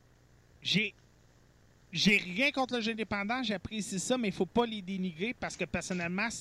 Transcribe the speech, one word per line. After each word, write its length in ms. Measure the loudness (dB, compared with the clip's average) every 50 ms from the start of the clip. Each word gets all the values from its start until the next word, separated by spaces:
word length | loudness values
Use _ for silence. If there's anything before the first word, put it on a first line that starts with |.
| -20 -20 -20 -20 -20 -20 -20 -20 -20 -20 -20 -8
J'ai, 320 | -2 2 2 2 2 0 -4 -10 -20 -20 -20 -20 -20 -20 -20 -20 -20 -20 _ -20 -20 -20 -20 -20 -16 -6
j'ai 240 | -2 4 6 6 6
rien 340 | 6 2 0 0 2 2 2
contre 240 | 4 2 0 0 0
le 40 | 0
jeu 120 | 0 0
indépendant, 500 | -2 -2 -4 -2 -2 -2 -2 -2 -2 -2
j'apprécie 560 | 0 -2 -2 -4 -4 -6 -6 -4 -4 -2 -4 -4
ça, 180 | 0 2 2 2
mais 100 | 2 0
il 60 | 0
faut 120 | 0 -2
pas 200 | 2 4 2 2
les 160 | 2 -2 -6
dénigrer 520 | -6 -4 -4 -2 -2 -2 -2 -4 -4 -4 -4 -4
parce 180 | -6 -6 -4
que 80 | -4 -4
personnellement, 640 | -2 -2 -4 -2 -2 -2 -2 -2 -2 0 0 -2 -2 -2 -6